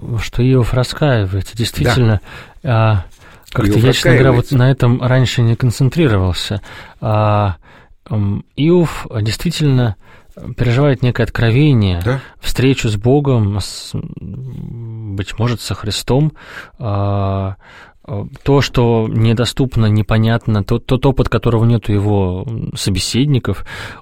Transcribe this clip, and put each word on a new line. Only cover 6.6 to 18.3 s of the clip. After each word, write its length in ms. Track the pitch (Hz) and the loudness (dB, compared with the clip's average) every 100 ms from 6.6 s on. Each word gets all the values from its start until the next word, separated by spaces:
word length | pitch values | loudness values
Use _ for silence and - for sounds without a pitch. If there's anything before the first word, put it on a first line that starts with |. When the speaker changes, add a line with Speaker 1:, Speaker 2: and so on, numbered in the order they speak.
| - - - - | -8 -20 -20 -8
Speaker 1:
А, 560 | 117 107 107 104 101 85 - - - - - | -2 0 2 2 0 -2 -12 -20 -20 -20 -6
м, 360 | 95 98 101 - - | -2 -2 -4 -8 -2
Иов 500 | 151 175 165 - - 117 | 2 4 2 -4 -8 -4
действительно 720 | 110 - 175 - 147 131 120 95 - - - - - - | -4 -2 -4 0 2 2 2 -2 -12 -20 -20 -16 -12 -2
переживает 460 | 117 120 147 123 | 0 2 2 2
некое 200 | 123 110 | 0 0
откровение, 800 | 113 - 117 117 151 123 98 87 | -2 0 2 4 4 4 2 0
Speaker 2:
Да. 160 | 98 131 - - | -2 -4 -6 -12
Speaker 1:
встречу 500 | - - 135 131 117 | -6 0 2 2 0
с 60 | 104 | -2
Богом, 640 | 117 143 139 123 101 101 | 2 2 2 0 0 -2
с, 320 | - - - | -6 -10 -12
быть 1400 | - - - - 127 131 - - 117 113 110 110 98 101 - | -10 -10 -14 -14 -12 -12 -12 -12 -12 -12 -12 -10 -8 -8 -4
может, 240 | 117 113 | -4 -4
со 140 | - 101 | -6 -8
Христом. 580 | 107 92 - 127 156 - - - - - | -6 -8 -2 0 0 -2 -20 -18 -20 -10
А, 800 | 113 101 101 101 98 98 95 95 - - - _ - | -6 -2 -2 0 -2 -2 -4 -8 -16 -20 -20 _ -10
э, 160 | 101 - | -10 -8